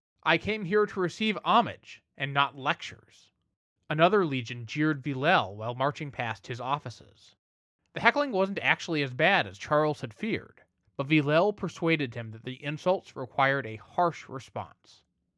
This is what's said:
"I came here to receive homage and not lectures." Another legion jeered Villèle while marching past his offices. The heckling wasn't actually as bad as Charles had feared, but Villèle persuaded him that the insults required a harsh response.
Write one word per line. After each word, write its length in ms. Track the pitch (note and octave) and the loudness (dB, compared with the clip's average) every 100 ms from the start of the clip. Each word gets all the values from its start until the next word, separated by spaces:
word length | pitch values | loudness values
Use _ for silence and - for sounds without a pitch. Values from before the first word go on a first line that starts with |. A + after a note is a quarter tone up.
| _ _ | _ _
"I 140 | - E3 | 0 0
came 260 | G3 G#3+ | 0 -4
here 220 | E3+ G#3 G#3 | 0 0 0
to 140 | G#3 | 0
receive 380 | F3 - A3 F3+ | -4 -2 -2 -2
homage 580 | E3 G#3+ D#3 F2 - - _ - | 2 2 2 -4 -16 -20 _ -8
and 180 | C#3 | -2
not 240 | C#3 C#3 C#3 | 0 2 2
lectures." 760 | C3+ - - - _ _ _ _ _ _ _ _ - | 0 -2 -4 -16 _ _ _ _ _ _ _ _ -4
Another 360 | D3+ F3 G#3 E3 | 4 6 6 2
legion 400 | C3 A#2 A#2+ A2+ | -2 -6 -10 -8
jeered 360 | D3+ D#3 D3 | 0 2 2
Villèle 540 | C#3+ C3 D3 F3+ G2 G#2 | -2 -2 2 2 2 -6
while 180 | A2+ | -6
marching 380 | B2 C#3 - D3 | -2 -2 -2 -10
past 360 | - A#2 A2 - | -6 -6 -6 -10
his 140 | B2 | -8
offices. 760 | B2 D3 B2 - - _ - _ _ _ _ _ _ | -4 -4 -6 -16 -20 _ -20 _ _ _ _ _ _
The 80 | D3 | 2
heckling 300 | G#3+ C#4+ C#4+ | 2 2 0
wasn't 280 | G3 F#3+ G3 | 0 0 0
actually 400 | B2+ D#3+ - D#3 | 0 0 0 -2
as 120 | C3+ | -2
bad 340 | B2 E3 F#3+ G#2 | 2 2 2 0
as 100 | F#2 | -6
Charles 440 | - D3+ D3+ C#3+ | 0 2 2 -2
had 120 | A#2 | -8
feared, 480 | - A3 B2+ - - _ _ _ - | -6 -4 -4 -6 -20 _ _ _ -8
but 100 | C#3 | 2
Villèle 480 | D#3 C#3 D#3 G3+ G#3 | 2 4 4 2 0
persuaded 580 | F3 - E3 D#3+ C3 | -6 -2 0 0 -2
him 180 | A#2+ A2+ | -6 -12
that 120 | A2 | -12
the 200 | C3 C3 | -12 -10
insults 520 | C#3+ D3+ F3+ F#3+ - - | -8 -4 0 0 -2 -12
required 500 | C3 - C3+ C#3 A#2 | -6 2 2 2 -4
a 120 | A2 | -12
harsh 520 | - - F3 - - | -6 0 0 0 -12
response. 760 | B2 - A2+ F2+ - _ - _ _ _ | -14 -10 -10 -10 -16 _ -20 _ _ _